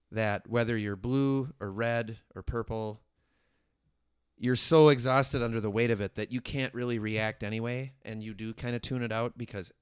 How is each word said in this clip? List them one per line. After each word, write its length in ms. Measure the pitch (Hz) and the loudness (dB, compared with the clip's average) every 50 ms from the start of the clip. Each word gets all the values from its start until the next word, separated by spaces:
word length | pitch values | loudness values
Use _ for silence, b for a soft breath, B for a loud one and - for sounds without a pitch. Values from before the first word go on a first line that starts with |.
| _ - | _ -8
that 360 | - 110 110 107 101 98 - - | -4 -2 0 0 0 -2 -4 -2
whether 280 | 113 120 117 113 120 110 | 0 0 2 2 0 -2
you're 180 | 104 104 101 | -2 -4 -6
blue 580 | 95 101 120 131 139 139 139 139 135 131 143 - - | -6 -4 -2 0 2 2 2 2 0 -2 -4 -8 -8
or 120 | 104 98 | -8 -8
red 460 | 95 104 117 117 117 117 117 110 113 - _ _ - | -4 -4 -2 -2 0 -2 -2 -4 -8 -14 _ _ -14
or 60 | - | -12
purple, 600 | 95 - 117 117 113 - 113 110 110 107 104 107 _ _ _ _ _ _ _ _ _ _ _ _ _ _ _ _ _ _ _ _ _ _ _ _ _ _ _ - | -8 -6 -4 -4 -4 -4 -4 -6 -4 -6 -8 -10 _ _ _ _ _ _ _ _ _ _ _ _ _ _ _ _ _ _ _ _ _ _ _ _ _ _ _ -4
you're 160 | - 123 127 | 0 0 0
so 340 | 120 - - 165 160 156 151 | 2 2 6 8 10 10 10
exhausted 520 | 143 123 117 131 127 135 135 - - 135 | 8 6 4 2 4 4 4 2 0 -2
under 180 | 120 117 113 113 | -2 0 -2 -2
the 100 | 104 107 | -2 0
weight 180 | 98 113 120 117 | 2 2 4 4
of 100 | 117 98 | 2 2
it 160 | 104 95 - | 0 -4 -4
that 160 | - 107 - | -6 -6 -4
you 80 | 120 127 | -6 -6
can't 340 | - - - 139 131 127 - | -6 -4 -4 -4 -4 -4 -4
really 260 | 117 123 123 120 113 | -4 -4 -2 -2 -2
react 440 | 104 107 110 107 107 110 110 - 107 | -2 -2 -2 0 -2 -2 -2 -4 -6
anyway, 500 | 104 110 110 113 120 123 127 131 131 135 _ - | -4 -4 -4 -4 -4 -4 -4 -6 -8 -12 _ -14
and 180 | - 110 110 107 | -12 -10 -10 -10
you 100 | 110 107 | -10 -10
do 180 | 95 110 113 110 | -8 -8 -8 -8
kinda 260 | - - 120 120 120 | -6 -6 -4 -4 -4
tune 220 | - - 135 127 | -4 -4 -4 -2
it 100 | 120 117 | -2 -2
out 240 | 110 113 117 120 - - | -2 -2 -2 -2 -4 -8
because 340 | 120 - - 101 90 - - _ | -12 -10 -8 -10 -10 -10 -14 _